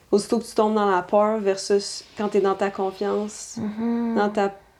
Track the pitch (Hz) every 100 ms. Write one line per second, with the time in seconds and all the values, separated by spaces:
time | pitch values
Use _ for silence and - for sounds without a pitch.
0 | - 202 - 233 226 - 214 214 202 180
1 | 180 208 208 220 196 196 - 202 202 -
2 | - - 208 208 196 190 202 202 190 190
3 | 202 202 214 - - 233 208 214 233 233
4 | 233 220 208 208 196 - _